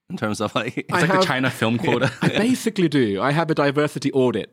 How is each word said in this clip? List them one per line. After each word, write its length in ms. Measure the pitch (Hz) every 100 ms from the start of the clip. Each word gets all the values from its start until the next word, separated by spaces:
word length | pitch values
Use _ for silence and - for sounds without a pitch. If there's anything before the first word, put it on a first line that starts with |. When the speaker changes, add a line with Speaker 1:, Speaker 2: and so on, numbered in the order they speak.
| -
Speaker 1:
in 60 | 185
terms 240 | 107 104
of, 140 | 104
like, 220 | 131 117 -
<laughs> 0 |
Speaker 2:
It's 140 | -
Speaker 3:
I 80 | 180
Speaker 2:
like 100 | 170
Speaker 3:
have 100 | 190
Speaker 2:
the 60 | 185
China 240 | 131 131
film 280 | - 113 117
quota. 340 | 104 120 127 -
Speaker 3:
<laughs> 60 |
I 60 | -
basically 600 | 165 226 254 233 220 170
do. 320 | 143 113 95
I 100 | 123
have 180 | 147 160
a 40 |
diversity 580 | 151 143 139 147 151 139
audit, 400 | 135 127 107 -